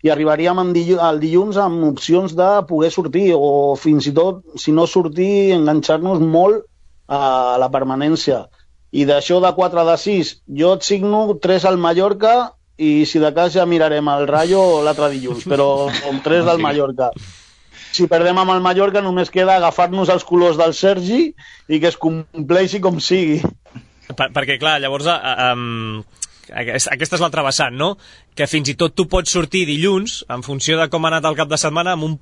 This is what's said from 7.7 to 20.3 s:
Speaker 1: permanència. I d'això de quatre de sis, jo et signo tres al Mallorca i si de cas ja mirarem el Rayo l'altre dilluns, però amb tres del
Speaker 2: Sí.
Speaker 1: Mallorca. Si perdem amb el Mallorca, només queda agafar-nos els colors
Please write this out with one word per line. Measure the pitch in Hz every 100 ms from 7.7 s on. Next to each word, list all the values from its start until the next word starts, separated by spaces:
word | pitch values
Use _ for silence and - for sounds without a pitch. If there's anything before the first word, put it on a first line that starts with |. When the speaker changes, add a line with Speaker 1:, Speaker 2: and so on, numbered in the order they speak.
Speaker 1:
permanència. | 131 131 131 147 156 - 123 - _ _ _ _
I | 139
d'això | 139 143 143 180
de | 180
quatre | 180 180 170
de | 165 165
sis, | 202 196 151 - -
jo | 139 170
et | 190
signo | - 202 202 214 214 202
tres | 180 185 190
al | 185
Mallorca | 170 170 196 196 208 240 240 _ _ -
i | 156 151
si | 147 160
de | 151
cas | 147 175
ja | 170 175
mirarem | 170 156 151 147
el | 143 147
Rayo | 151 165 190 185 156
l'altre | 151 151 147
dilluns, | 135 127 120
però | 185 139 139 139 143 - 143
amb | 135
tres | 151 170 170
del | 170
Speaker 2:
Sí. |
Speaker 1:
Mallorca. | 156 147 139 127 247 - - - - _ _ - -
Si | - 175
perdem | 165 175 180
amb | 185
el | 185
Mallorca, | 185 185 196 202
només | 196 180 165
queda | 185 185 190
agafar-nos | 170 165 175 190 180
els | 185
colors | -